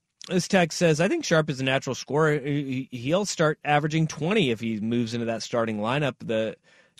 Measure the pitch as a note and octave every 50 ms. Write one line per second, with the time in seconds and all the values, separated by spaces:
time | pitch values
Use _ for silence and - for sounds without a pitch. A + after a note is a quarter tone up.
0 | _ _ _ _ - - F3 F#3 - - - F#3 F3 D#3+ - - F3+ E3 D#3 D3
1 | E3+ G3+ E4 E4+ C#4+ - F3 D#3+ D#3 D3 C#3 B2+ C3 C3 C3 C3+ - C#3 A#2+ -
2 | - - B2+ D3 D#3+ D#3 D3 D3+ B2 D3 C#3+ D3 C#3+ C3+ B2+ C3 C3+ - - B2
3 | A#2 C3+ E3 F#3+ G#3 - - - E3 D3+ D3+ - - C#3 D3 D3 D3 D#3 D3+ D#3+
4 | D#3+ D#3 - - D3 E3+ G#3 A3+ E3 B2+ A2+ G#2 A2+ A2+ A2+ G#2 G#2 A2+ A#2 A#2+
5 | A#2+ A2 A#2+ A#2 A#2 A2+ A#2 A2 - - - A#2+ A2+ A2+ A2 G#2 G#2 A2 C3 D3
6 | D3+ C3+ A#2+ - A2 A2+ A2+ A2 A2 G#2+ - - _ _ _ _ _ _ _ -